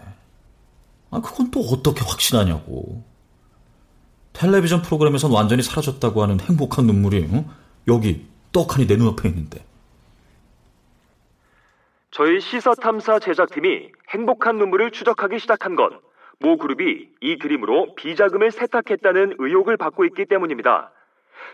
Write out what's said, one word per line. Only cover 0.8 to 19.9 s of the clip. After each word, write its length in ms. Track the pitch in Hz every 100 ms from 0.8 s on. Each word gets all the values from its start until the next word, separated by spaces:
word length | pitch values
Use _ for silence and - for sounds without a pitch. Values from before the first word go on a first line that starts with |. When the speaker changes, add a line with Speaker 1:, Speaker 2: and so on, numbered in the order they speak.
| _ _ _
Speaker 1:
아, 80 | 226
그건 320 | - - 247
또 80 | 277
어떻게 400 | 131 131 151 147
확신하냐고. 1040 | 120 - - 117 92 78 - 65 - 117 - _ _ _ _ _ _ _ _ _ _ _ _
텔레비전 520 | - 180 196 170 175
프로그램에선 480 | 170 156 151 139 147
완전히 320 | 107 107 123
사라졌다고 600 | 117 156 147 135 117 107
하는 160 | 104 95
행복한 460 | - 160 135 - 117
눈물이, 400 | 101 101 101 78
응? 120 | 120 151 - _ _ -
여기 360 | 117 107 78 - _ _
떡하니 340 | 180 - 135 107
내 80 |
눈앞에 320 | 101 113 - 95
있는데. 380 | 85 76 - - _ _ _ _ _ _ _ _ _ _ _ _ _ _ _ _ _ _ _ _ _ _ _ _
Speaker 2:
저희 280 | - 156 185
시사탐사 800 | 185 247 254 233 220 220 226 214
제작팀이 720 | 185 165 175 156 175 104 - _ -
행복한 480 | 202 233 233 226 220
눈물을 340 | 196 190 226
추적하기 480 | - 220 220 202 226
시작한 360 | - 208 190
건 240 | 151 107 - _ _ - _
모 180 | 151 160
그룹이 520 | 147 135 175 107 - _
이 160 | 139 156
그림으로 580 | 147 143 104 147 180
비자금을 560 | - 151 165 202 196 226
세탁했다는 840 | - 240 233 - 196 196 185 196 -
의혹을 380 | - 190 196 214
받고 260 | 160